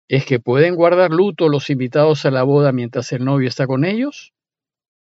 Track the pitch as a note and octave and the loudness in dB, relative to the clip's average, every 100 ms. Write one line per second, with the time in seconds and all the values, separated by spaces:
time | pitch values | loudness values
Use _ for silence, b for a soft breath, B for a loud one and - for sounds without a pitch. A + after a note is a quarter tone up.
0 | _ C3+ - B2 A#2+ C3 E3+ F3 E3+ F3 | _ -4 0 -2 0 2 2 2 2 4
1 | F3 D#3+ G3+ D#3+ E3 C#3+ - C3 B2 D3+ | 2 2 0 0 0 0 -2 -4 -2 2
2 | D#3 D3 D3+ C3 C3+ C#3+ C#3+ B2+ A#2 B2 | 2 2 0 0 2 2 2 0 -4 -6
3 | B2 B2+ C3 C#3 B2+ - C3 C3 E3+ A3 | -6 -4 -2 -2 -2 -2 -2 -2 -2 -2
4 | C#4+ - - _ _ _ _ _ _ _ | -6 -8 -20 _ _ _ _ _ _ _